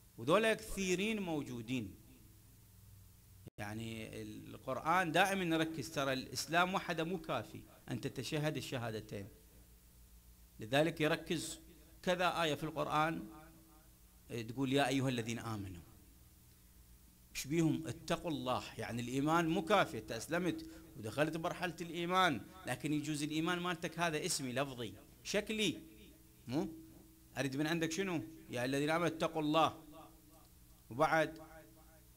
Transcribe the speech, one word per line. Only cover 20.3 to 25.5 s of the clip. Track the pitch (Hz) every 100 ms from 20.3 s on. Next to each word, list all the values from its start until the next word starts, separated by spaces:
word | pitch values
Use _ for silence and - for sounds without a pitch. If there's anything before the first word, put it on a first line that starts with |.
| 165 175 - - - - -
ودخلت | 107 123 156 165
مرحلة | 170 151 175 -
الإيمان، | 170 165 170 185 180 120 - - -
لكن | 123 151
يجوز | 151 143 151
الإيمان | 151 156 170 175
مالتك | 180 175 175 170
هذا | 170 151 180
اسمي، | - 131
لفظي، | 123 139 123 110 95 - -
شكلي، | - 196 208